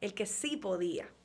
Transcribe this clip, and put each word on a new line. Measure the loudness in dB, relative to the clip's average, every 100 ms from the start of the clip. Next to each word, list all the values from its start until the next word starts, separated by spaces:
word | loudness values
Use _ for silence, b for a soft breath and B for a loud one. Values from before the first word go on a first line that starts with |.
El | -4
que | -2 -2
sí | 0 0 0
podía, | 0 2 2 0 -4 -12